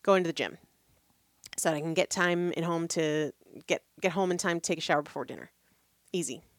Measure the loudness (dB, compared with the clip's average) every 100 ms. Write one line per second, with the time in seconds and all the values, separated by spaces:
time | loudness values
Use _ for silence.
0 | 6 4 4 -2 -4 -6 _ _ _ _
1 | _ _ _ _ -12 -2 0 0 0 0
2 | 0 2 2 2 0 0 -2 -2 -2 0
3 | 0 0 -2 -6 -20 -20 -2 -2 _ -4
4 | -2 2 0 2 0 0 -2 -4 2 0
5 | 0 -10 -10 -10 -14 _ _ _ _ _
6 | _ -4 -4 -8 -14